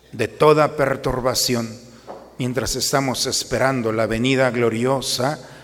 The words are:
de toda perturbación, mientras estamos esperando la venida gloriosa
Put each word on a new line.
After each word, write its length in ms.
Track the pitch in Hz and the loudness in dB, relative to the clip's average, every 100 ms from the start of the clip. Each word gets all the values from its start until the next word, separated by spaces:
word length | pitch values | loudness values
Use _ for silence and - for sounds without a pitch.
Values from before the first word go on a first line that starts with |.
| _ | _
de 160 | - 110 | -4 -4
toda 480 | - 151 151 147 147 | 4 6 6 4 2
perturbación, 960 | 135 127 135 123 123 120 - 120 113 110 - - - - - - | -2 -2 -2 -2 -2 -2 0 -2 -4 -10 -18 -20 -20 -18 -18 -6
mientras 380 | 127 127 113 123 | -4 -2 -2 -2
estamos 520 | - 143 135 - 135 | 0 0 0 -2 -2
esperando 680 | 117 - 117 131 131 110 | -4 -2 0 0 0 0
la 140 | 110 110 | 0 0
venida 440 | 113 127 131 131 | 0 2 2 2
gloriosa 880 | 120 117 113 123 135 120 - 127 151 - - | 2 0 2 0 0 -2 -2 -2 -4 -10 -20